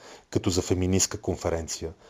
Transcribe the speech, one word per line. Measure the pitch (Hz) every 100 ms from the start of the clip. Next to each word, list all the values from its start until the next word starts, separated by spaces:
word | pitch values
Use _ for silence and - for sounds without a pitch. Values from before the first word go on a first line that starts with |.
| - - -
като | - -
за | 90
феминистка | - 90 92 95 - 104
конференция | - 85 90 80 80 - 85 - -